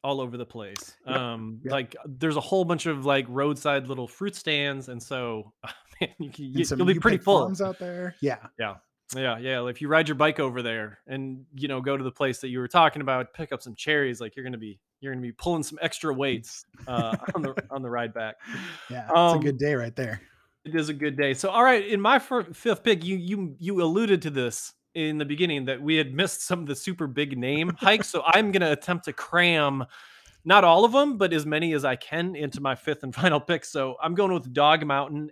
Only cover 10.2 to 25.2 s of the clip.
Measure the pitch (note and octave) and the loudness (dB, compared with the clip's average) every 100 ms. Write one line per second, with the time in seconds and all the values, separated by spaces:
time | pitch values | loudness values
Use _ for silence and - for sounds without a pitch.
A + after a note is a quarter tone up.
10.2 | D3+ D#3 C#3 B2 A#2+ A2+ G#2+ G#2 - C3+ | 2 2 -2 -2 -4 -4 -6 -12 -12 -10
11.2 | C3+ C3 C3+ C3+ C#3 C3 B2+ C#3 C3 - | -10 -12 -16 -8 -6 -4 -2 -2 -4 -2
12.2 | C3+ A#2+ C3 B2 B2 F3 D#3+ D3 C3+ C3 | -2 -2 -6 -6 0 4 4 4 -2 -2
13.2 | B2 - D#3+ C3 B2+ G#2 - D3+ C3 A#2 | -4 -10 -10 -10 -12 -8 0 0 0 -2
14.2 | A2+ C3+ B2+ A#2+ A2 F#2+ _ _ C3+ B2+ | -10 -12 -10 -10 -12 -16 _ _ -10 -8
15.2 | B2 A2+ F3 E3+ C#3+ D#3 E3 - D#3 C3 | -8 -6 -2 -2 -4 -4 -6 -4 -4 -2
16.2 | C#3 A#2 A2+ - - - - A#2+ A#2 A#2 | -2 -4 -6 -18 -20 -18 -8 -4 -2 -4
17.2 | - F3+ C#3 C3 - C3+ B2 A#2+ A#2 A2+ | -6 -6 -6 -6 -8 -8 -6 -6 -6 -6
18.2 | A2 A2 - G#2+ F3 - - B2 A2+ E3 | -10 -10 -14 -12 -12 -14 -14 -10 0 4
19.2 | F3 D#3+ D3 C3 D3 C#3 A#2 A2+ B2 G#2+ | 6 4 2 -2 -2 -2 -4 -6 -6 -8
20.2 | - _ _ _ D3 D#3+ D3+ D3 D3 C3+ | -14 _ _ _ -6 -4 -2 -2 -4 0
21.2 | C#3+ C3 F#3+ G#3+ B3+ A#3+ G3+ G3+ G#3 C4+ | 0 0 0 6 6 6 4 2 4 4
22.2 | C4+ B3 F3 E3 A#3 G3+ A#3 F#3+ E3+ F#3+ | 2 -4 -4 -4 -2 0 2 2 0 -4
23.2 | F3 G3+ F3+ C3 F3 F#3+ E3 F3+ A3+ F#3 | -4 -4 -6 -8 -4 0 2 4 4 4
24.2 | D#3+ C#3 B2 - - - _ E3+ D#3 D3+ | 2 -2 -2 -4 -12 -16 _ -6 -4 -2